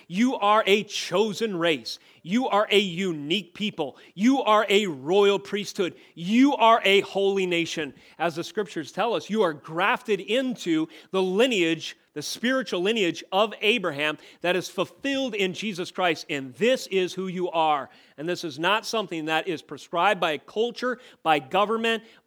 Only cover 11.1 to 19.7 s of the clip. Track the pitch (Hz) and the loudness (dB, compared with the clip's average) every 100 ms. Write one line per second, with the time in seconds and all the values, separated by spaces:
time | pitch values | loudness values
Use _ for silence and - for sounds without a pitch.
11.1 | 190 190 185 262 208 165 160 - - _ | -2 0 2 2 2 0 0 -6 -16 _
12.1 | 151 143 - 233 262 226 185 185 233 175 | -12 -10 -4 -2 -2 -2 -2 -2 0 0
13.1 | 156 - 190 214 208 208 233 180 139 151 | -2 -2 0 0 0 0 2 -2 -2 -2
14.1 | 147 - - 175 180 - - 175 - 277 | -4 -12 -6 -2 -2 -2 -6 -6 -6 -4
15.1 | 269 262 202 190 156 214 175 170 - 180 | -2 -2 -2 -2 -2 -8 -8 -8 0 0
16.1 | 160 - 147 135 117 220 262 - 185 180 | 0 -4 -8 -8 0 2 2 0 -2 -2
17.1 | - 190 180 175 165 156 147 123 - _ | -4 -6 -4 -2 0 2 0 -4 -16 _
18.1 | - 160 175 170 135 175 214 214 226 196 | -10 -6 -6 -8 -2 0 0 0 -4 -4
19.1 | 165 156 160 180 156 - | -6 -2 -2 -2 -6 -10